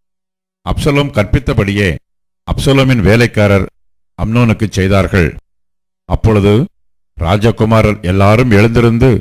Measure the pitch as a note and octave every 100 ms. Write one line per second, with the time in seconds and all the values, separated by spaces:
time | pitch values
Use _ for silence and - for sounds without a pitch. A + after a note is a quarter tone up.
0 | _ _ _ _ _ _ - - D3+ C#3+
1 | C#3+ A#2 G2+ C#3+ C3+ B2+ G2+ G2+ G2 D2
2 | - _ _ _ - - - C3+ C3+ B2
3 | F#2 A2+ A#2 - G#2 G2 - - _ _
4 | _ - G#2+ A#2 A#2 G#2 G#2+ - F#2+ G2
5 | F#2 G2 D#2 - - _ _ _ _ _
6 | - E2+ A2+ G#2 G2 G#2 F3 _ _ _
7 | _ - E2 G#2 A2 G#2+ A2 A2+ G#2+ G#2
8 | F2 F#2+ G2 A2 B2+ G2+ A2+ A#2 A#2 A#2
9 | C3 G#2+